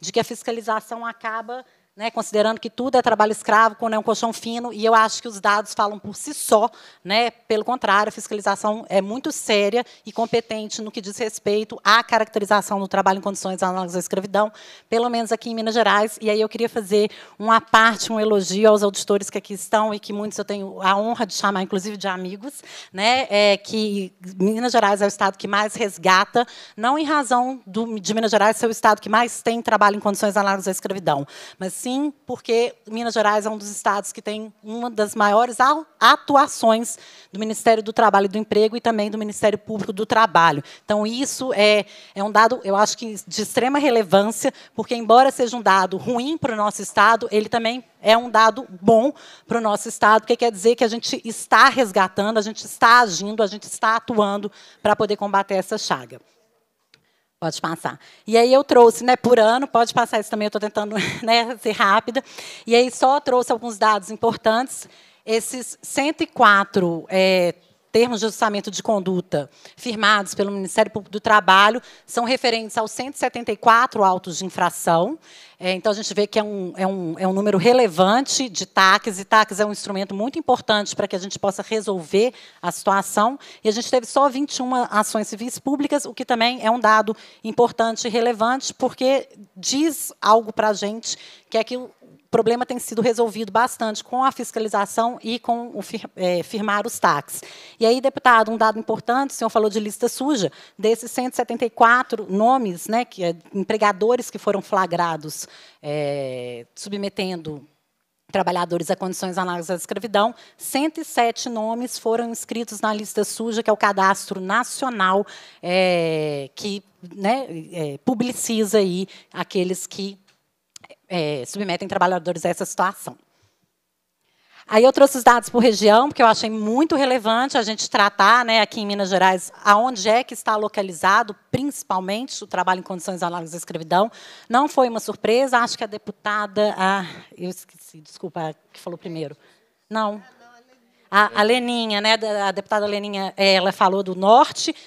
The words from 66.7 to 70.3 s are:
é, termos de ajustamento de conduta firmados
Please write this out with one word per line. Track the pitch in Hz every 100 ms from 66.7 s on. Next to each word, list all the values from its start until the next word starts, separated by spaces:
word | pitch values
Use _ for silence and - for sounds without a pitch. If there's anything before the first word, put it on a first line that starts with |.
| 202 175 165 -
é, | 190 185 185 175 - _ _ _
termos | 220 247 220
de | 220
ajustamento | - 226 202 202
de | 180
conduta | - 202 180 180 - 147 139 _ - -
firmados | 247 214 208 208 190